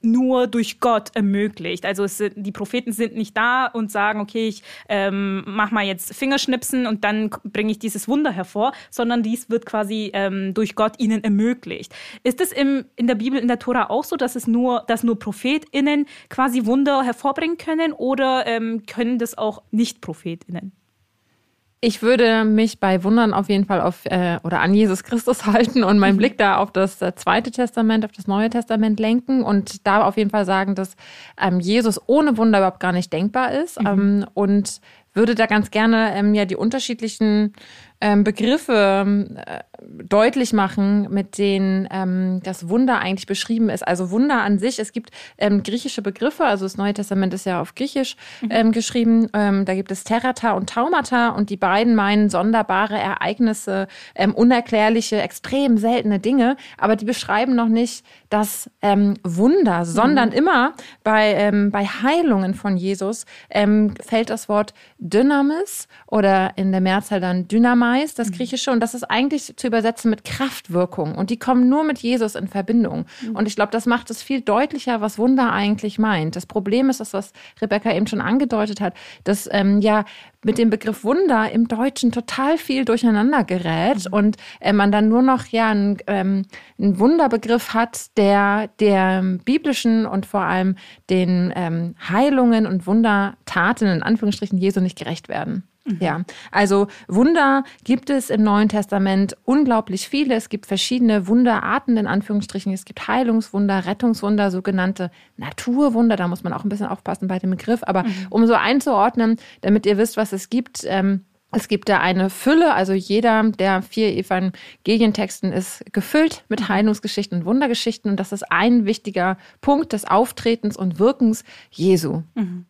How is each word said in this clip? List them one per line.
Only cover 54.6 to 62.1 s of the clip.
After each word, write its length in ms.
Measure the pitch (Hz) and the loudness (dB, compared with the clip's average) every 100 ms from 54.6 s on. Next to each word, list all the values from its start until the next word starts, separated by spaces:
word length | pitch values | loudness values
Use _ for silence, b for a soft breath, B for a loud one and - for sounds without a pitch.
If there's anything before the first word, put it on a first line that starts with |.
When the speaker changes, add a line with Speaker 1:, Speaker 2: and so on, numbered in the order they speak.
| 240 220 214 226 220 214 | 2 2 2 2 0 -2
Speaker 2:
extrem 560 | - - - 269 277 226 | -4 -8 -6 -2 2 2
seltene 400 | 220 240 214 196 | 2 0 0 0
Dinge, 380 | 208 269 240 269 B B | 0 2 2 0 B B
aber 200 | 202 214 | 0 0
die 80 | |
beschreiben 500 | 214 247 - 202 247 | -2 -6 -2 0 2
noch 140 | 247 233 | 2 2
nicht 360 | 226 240 - b b b | 2 0 -4 b b b
das, 380 | 208 208 - - _ | -2 -2 -6 -14 _
ähm, 320 | 208 202 202 196 | 2 4 2 0
Wunder, 600 | 180 170 226 370 269 170 | -4 2 4 4 4 2
sondern 460 | 170 165 240 285 226 | 0 2 4 4 2
Speaker 1:
Mhm. 40 | |
Speaker 2:
immer 380 | - 330 285 254 - B B | 2 2 4 2 -2 B B
bei, 300 | - 214 214 | 0 4 4
ähm, 360 | 202 208 202 202 | 2 2 2 2
bei 140 | 208 196 | 0 -4
Heilungen 680 | - 247 | -2 0